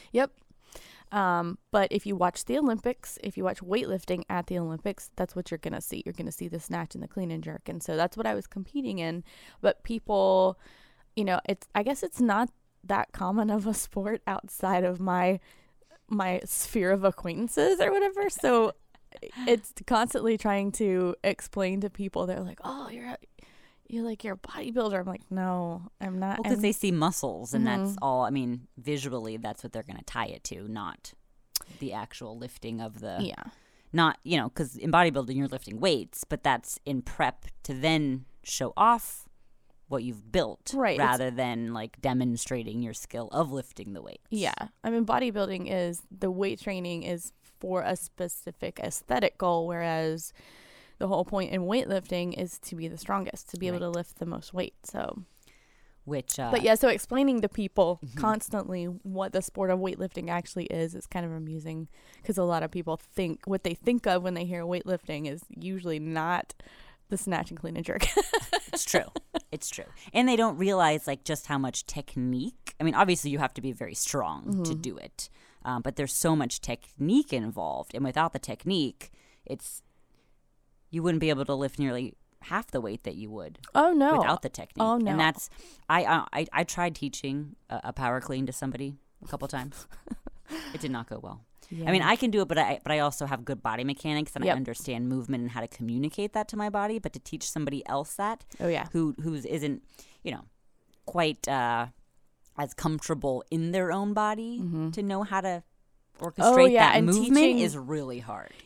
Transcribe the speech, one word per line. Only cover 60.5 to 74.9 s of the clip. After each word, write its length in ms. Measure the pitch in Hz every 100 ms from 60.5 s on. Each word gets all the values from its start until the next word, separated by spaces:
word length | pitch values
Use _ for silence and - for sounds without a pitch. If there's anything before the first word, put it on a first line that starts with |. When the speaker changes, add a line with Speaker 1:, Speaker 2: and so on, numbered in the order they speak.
| 185 170
Speaker 1:
is, 300 | 165 165 180
is 100 | -
kind 220 | 180 170
of 40 |
amusing, 580 | 160 156 160 156 160 160 - - -
'cause 160 | - 190
a 40 |
lot 200 | 175 170
of 80 | 160
people 260 | 175 165 160
think, 480 | - - 180 156 -
what 180 | 190
they 120 | 180 170
think 320 | - 247 214
of 160 | 180
when 100 | 185
they 120 | 175 175
hear 180 | 175
weightlifting 640 | 170 180 - 180 - 151 151
is 160 | 151 -
usually 500 | - 175 190 175 156
not 560 | 156 160 160 180 - - - - - - _
the 80 | 190
snatch 340 | - 170 -
and 80 | 170
clean 180 | 165 170
and 80 | 170
jerk. 220 | - -
<laughs> 60 | - 392 - - 403 -
Speaker 2:
It's 100 | 349
true. 220 | - 170 - - - - -
It's 160 | 156 -
true. 160 | - - - -
And 160 | - 247
they 80 | 233
don't 220 | 226 147
realize, 500 | 190 190 160 151 -
like, 160 | 139
just 220 | - 151 -
how 120 | 139
much 280 | 135 - -
technique. 920 | - - - 127 127 180 - - -
I 60 |
mean, 100 | 160
obviously 380 | 123 190 170 147
you 80 | 143
have 140 | 139
to 80 | -
be 100 | 131
very 240 | 120 110 -
strong 720 | - 143 90 76 - 196 165
to 60 |
Speaker 1:
Mm-hmm. 80 | 160
Speaker 2:
do 160 | 165